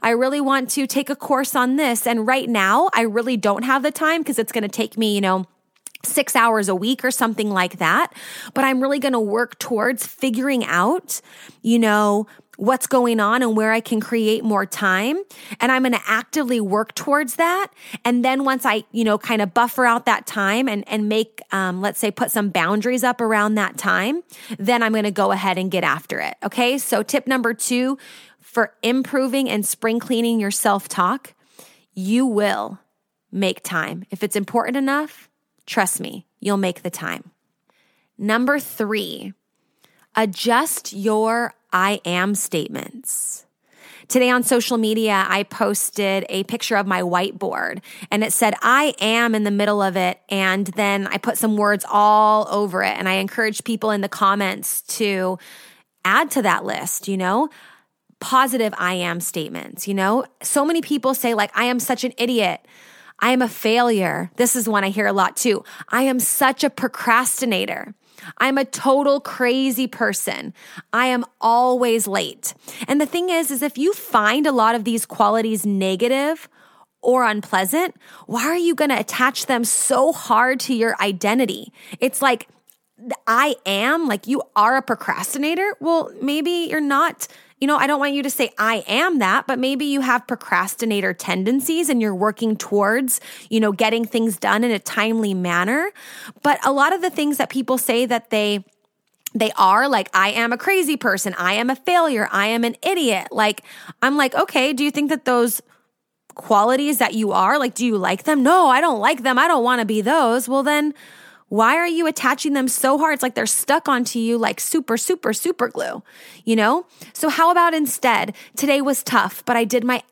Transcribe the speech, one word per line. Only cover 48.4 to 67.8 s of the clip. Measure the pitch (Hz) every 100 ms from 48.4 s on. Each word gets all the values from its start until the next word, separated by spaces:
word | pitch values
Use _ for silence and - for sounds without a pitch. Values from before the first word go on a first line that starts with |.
| 220 -
"I | - 262 302 -
am" | 214 226 233
in | 220 208
the |
middle | 202 208 208
of | 190 185
it. | 180 - -
And | 196 190 196 196
then | 202 202 196 196
I | 202
put | 240 240
some | 220 208
words | 208 208 -
all | 208 208 214 214 214 -
over | 202 202 185
it. | 196 -
And | 190
I |
encourage | 190 196 - 220 214
people | - 220 220
in | 208
the | 196
comments | - 196 202 190 196 - - - -
to | 208 190 185 185 - - - _ _ _
add | 185 233 320
to | 269
that | 202 165 98
list, | - 185 - -
you | 190
know, | 185 220 302 - - - _ _ _ -
positive | - 262 262 247 220 -
"I | 180 185
am" | 175 170
statements, | - 175 156 82 - - 196
you |
know, | 196 190 240 - -
so | - 294 294
many | 330
people | - 285 262
say, | 262 240
like, | 220 202 208
"I | 240
am | 247
such | - 247
an | 254 -
idiot. | 240 233 185 165 _ - - - - -
I | 233
am | 254
a | 247
failure." | - 214 233 240 214 175 147 175 -
This | 247 254
is | 220
one | 208
I | 196
hear | 196 202
a |
lot | 196 180 -
too. | 240 196 - - -
"I | 233
am | 269 254
such | - - 269 269 285
a |
procrastinator. | - 254 - - 226 247 - 247 185 202 -